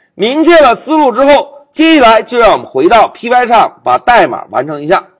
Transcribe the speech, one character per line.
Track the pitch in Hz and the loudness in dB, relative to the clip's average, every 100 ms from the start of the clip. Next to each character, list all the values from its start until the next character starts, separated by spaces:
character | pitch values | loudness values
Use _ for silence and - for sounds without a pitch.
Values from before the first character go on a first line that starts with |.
| _ | _
明 | - 214 294 | -8 -4 -2
确 | 311 330 | 2 2
了 | 269 226 | 2 0
思 | - | -4
路 | 311 277 | -2 0
之 | 220 | 0
后， | 277 285 - - _ | 2 0 -2 -14 _
接 | - 320 311 | -2 0 2
下 | |
来 | 226 220 | 2 2
就 | 220 240 | -2 0
让 | 214 | 0
我 | 139 | 0
们 | |
回 | 117 135 170 | -4 -2 2
到 | 226 175 | 2 2
P | - 233 | -4 -4
Y | 247 240 | -2 0
上， | 226 135 - | 0 0 -4
把 | 123 127 | -4 -2
代 | - 233 156 | 0 0 0
码 | 107 - | -4 -8
完 | 110 143 | -8 -8
成 | 147 | -8
一 | 151 | -4
下。 | 180 - | -4 -4